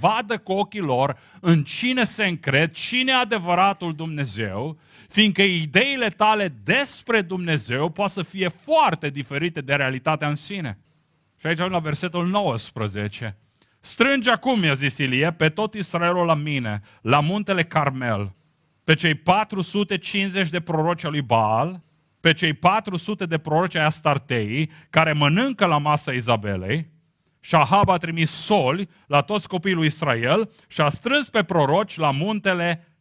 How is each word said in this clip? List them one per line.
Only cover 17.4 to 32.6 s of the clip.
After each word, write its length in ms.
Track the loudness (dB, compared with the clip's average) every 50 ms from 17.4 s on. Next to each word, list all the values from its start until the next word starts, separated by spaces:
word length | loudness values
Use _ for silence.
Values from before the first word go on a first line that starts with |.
| -2 -2 0 0 0
Carmel, 720 | 0 0 0 0 0 -2 -2 -2 -2 0 -2 -2 -4 -8 _ _ _ _ _ _ _ _ _ _
pe 100 | 2 2
cei 200 | 4 2 0 0
patru 460 | 0 2 2 4 4 2 0 -2 -6
sute 380 | -4 -4 -2 -4 -2 -2 -4 -6
cincizeci 500 | -6 -4 -4 -2 -2 -2 -2 -2 -2 -2
de 120 | -2 -4
proroci 440 | -4 -2 -2 0 0 0 -2 -2 -4
ai 60 | -4
lui 120 | -4 -2 0
Baal, 600 | 2 2 2 4 4 2 2 0 0 -4 -8 -16 _ _ _ _ _ _ _
pe 120 | 2 2 2
cei 220 | 2 2 -2 0
patru 420 | 2 2 2 2 2 0 -2 -6
sute 300 | -6 -4 -4 -4 -4 -4
de 120 | -2 -2 -2
proroci 360 | -2 0 0 2 2 2 0
ai 100 | 0 0
Astartei, 840 | 0 0 0 0 0 0 0 0 -2 -2 -2 -2 -2 -2 -2 -2 -4 -6 -12 -10 _
care 220 | 2 2 2 4 4
mănâncă 540 | 2 4 4 4 4 2 0 0 0 2
la 120 | 2 2 2
masa 340 | 2 2 0 0 0 -2 -4
Izabelei." 800 | -2 0 0 0 0 0 -2 -4 -4 -2 -2 -2 -4 -4 -6 _ _ _ _ _ _ _ _ _ _
Și 140 | -4 2 4
Ahab 340 | 4 4 4 4 4 4 4
a 80 | 2
trimis 340 | 0 0 -4 -2 0 0 -2
soli 580 | -2 -4 -2 2 2 2 4 2 0 -2 -4 -8 _ _ _
la 140 | 0 2 2
toți 280 | 2 2 -2 -4 -4 -4
copiii 260 | -6 -4 -2 0 0
lui 120 | 2 2
Israel 640 | 0 0 -2 -2 -2 -2 0 2 2 2 2 2 -2 -6 _ _ _
și 120 | -2 0
a 80 | 0 0
strâns 400 | 0 -2 -2 0 0 0 0 0
pe 140 | 0 -2 0
proroci 540 | 0 2 2 2 4 2 2 0 -2 -4
la 140 | -2 0 0
muntele 760 | 0 0 0 -2 -2 -2 0 0 0 0